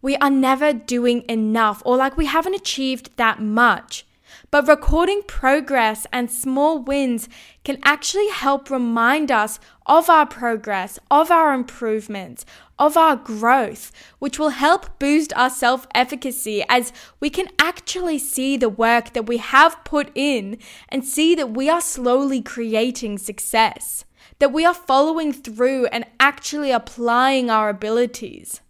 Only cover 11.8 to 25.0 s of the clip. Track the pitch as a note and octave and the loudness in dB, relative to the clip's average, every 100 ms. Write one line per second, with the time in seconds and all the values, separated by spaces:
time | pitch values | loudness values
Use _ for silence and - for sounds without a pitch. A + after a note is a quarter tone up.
11.8 | A3+ A3 G#3+ G3+ F#3 - - - _ - | -4 -4 -6 -12 -12 -16 -20 -20 _ 0
12.8 | D4 D#4+ D#4+ C#4 C4+ G#3+ A#3 C4 A3+ - | 2 4 4 2 -4 -2 2 2 2 -6
13.8 | - - - _ C#4 - D4+ B3 C#4+ F#4+ | -18 -20 -20 _ -8 -2 -2 0 2 2
14.8 | - - C#4 D4+ D4+ - B3+ C4 A#3+ B3+ | 0 -4 0 2 0 0 -2 2 0 0
15.8 | - - B3+ C4+ C4+ B3 - G#3 - B3 | -2 -2 -2 -2 -8 -8 -6 -4 0 0
16.8 | B3 - - _ D4 D#4+ F#4 - D#4 F4+ | 0 -12 -20 _ -6 -4 -6 0 0 0
17.8 | - F#4 F4+ D4+ - - C4 C#4 A#3 G3+ | -8 -6 -4 -4 -4 -4 -2 0 -2 0
18.8 | A3+ A#3 A#3 B3 A3 A#3+ A3 C4 D4 C#4 | 2 2 0 -8 -4 -6 2 6 6 4
19.8 | - D4+ C#4+ - C#4+ B3+ G3 G#3+ - - | -4 -2 -2 -2 -2 -2 -4 -12 -16 -20
20.8 | - C4+ C4 - D#4+ E4+ C4 A3 C#4 E4+ | -8 -8 -6 0 2 2 0 -2 0 0
21.8 | - - B3 B3+ C#4 C4 - - A#3 A3 | -2 -4 0 2 2 -2 -6 -8 -2 0
22.8 | A#3+ B3+ A3+ G3+ - G3+ - A3+ A3 - | -2 -4 -8 -8 -10 -10 -4 2 2 0
23.8 | - - - _ - _ C#4 C#4 E4 F4 | -12 -12 -14 _ -20 _ 0 4 2 0
24.8 | - C4 | 0 2